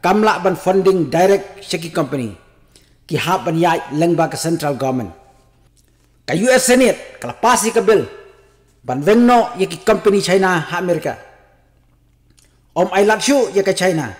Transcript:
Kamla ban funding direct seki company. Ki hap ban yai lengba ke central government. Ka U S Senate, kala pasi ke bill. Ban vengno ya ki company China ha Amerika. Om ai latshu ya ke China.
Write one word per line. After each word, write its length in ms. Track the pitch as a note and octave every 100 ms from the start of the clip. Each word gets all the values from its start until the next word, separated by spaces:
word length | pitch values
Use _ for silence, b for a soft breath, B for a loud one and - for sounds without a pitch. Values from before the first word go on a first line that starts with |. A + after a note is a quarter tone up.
Kamla 400 | F3 G#3 G#3+ E3
ban 160 | F#3 F3+
funding 480 | - F#3+ F#3+ F#3 D3
direct 560 | D#3+ F#3+ G3 - -
seki 240 | - F3 D#3+
company. 480 | D#3+ C#3+ C#3 A#2 F#2+ _ _ _ b b b -
Ki 80 | D3
hap 320 | C#3 F#3 F3+
ban 80 | D#3+
yai 240 | E3+ E3+ - C#3+
lengba 320 | E3+ E3 D#3+
ke 80 | D#3
central 400 | E3 E3 D3 C3
government. 400 | C3 C3 G#2 - _ _ _ _ _ _ _ _ _ _ -
Ka 80 | D#3
U 160 | A#3+
S 160 | B3+ B3+
Senate, 520 | B3 B3 - - -
kala 160 | B2+ -
pasi 360 | A3+ A#3+ A3
ke 80 | A3+
bill. 280 | G3 G#3 A#2 - - _ _ _ _ _
Ban 160 | - B2+
vengno 500 | D3 A3 A#3+ A#3+ G#3+ -
ya 80 | F#3
ki 160 | -
company 400 | - G#3+ G#3+ G3
China 340 | F#3+ F#3+ F#3+ F3
ha 220 | D#3 F3
Amerika. 400 | F3+ E3 D#3 - - _ _ _ _ _ _ _ _ _ _ _ _ _ _
Om 160 | - F#3 F#3
ai 80 |
latshu 480 | G3+ A3 - C#4 A3
ya 100 | G3
ke 140 | F#3+ F#3
China. 340 | F3+ D#3+ B2+